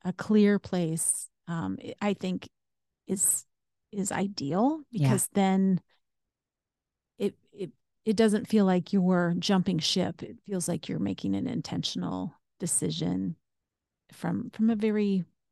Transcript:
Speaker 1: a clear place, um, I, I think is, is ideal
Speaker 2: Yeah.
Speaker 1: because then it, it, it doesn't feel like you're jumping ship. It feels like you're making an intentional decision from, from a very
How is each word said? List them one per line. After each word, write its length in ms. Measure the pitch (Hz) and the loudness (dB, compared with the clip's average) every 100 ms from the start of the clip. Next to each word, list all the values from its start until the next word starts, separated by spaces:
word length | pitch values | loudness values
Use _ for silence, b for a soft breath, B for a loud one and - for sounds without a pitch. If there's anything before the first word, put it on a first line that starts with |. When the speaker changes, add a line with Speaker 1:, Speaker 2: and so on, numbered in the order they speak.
Speaker 1:
a 80 | 180 | -8
clear 460 | - - 214 208 202 | -6 2 4 6 4
place, 720 | - 180 165 165 - - - _ - | 0 -2 0 0 -2 -4 -6 _ -8
um, 300 | 165 - - | -6 -4 -6
I, 280 | - - 208 | -10 -4 -2
I 20 | |
think 340 | 190 185 185 - _ _ _ _ _ - | -2 -4 -6 -8 _ _ _ _ _ -6
is, 400 | 190 - - - _ _ _ _ | -2 0 -2 -6 _ _ _ _
is 220 | 202 202 | -6 -4
ideal 720 | - 196 202 139 175 254 320 285 | -2 -4 -4 -2 0 0 0 -6
Speaker 2:
Yeah. 180 | 220 135 | 0 2
Speaker 1:
because 220 | 190 - | 2 0
then 480 | 208 190 190 190 180 - _ _ _ _ _ _ _ _ _ _ _ _ - | 2 2 4 2 0 -2 _ _ _ _ _ _ _ _ _ _ _ _ -6
it, 200 | 202 - _ | -4 -6 _
it, 160 | - 180 - _ _ | -12 -12 -12 _ _
it 120 | - 214 | -2 4
doesn't 300 | 220 208 - | 4 2 2
feel 200 | 220 190 | 4 4
like 260 | 180 175 | 4 2
you're 420 | 202 180 180 170 175 | 2 4 4 2 0
jumping 400 | 170 190 185 175 | 2 2 2 0
ship. 440 | - 196 180 - | 0 0 -2 -4
It 140 | 214 - | -14 -14
feels 240 | - 190 175 | -8 -4 -4
like 220 | 170 - | -4 -4
you're 80 | 185 | -4
making 360 | 202 190 - | -4 -4 -2
an 120 | 98 170 | -2 -2
intentional 880 | 165 - 175 156 - 175 - 175 - _ - | -4 -6 -4 -4 -4 -4 -4 -8 -10 _ -8
decision 760 | 175 - - 160 - - 180 165 _ _ _ _ _ _ _ | -4 -2 -2 -2 -2 -2 -4 -8 _ _ _ _ _ _ _
from, 380 | - - 185 247 | -10 -6 -4 -6
from 180 | - 220 | -2 0
a 80 | 220 | 2
very 480 | 220 208 202 190 170 _ _ | 0 2 2 0 -2 _ _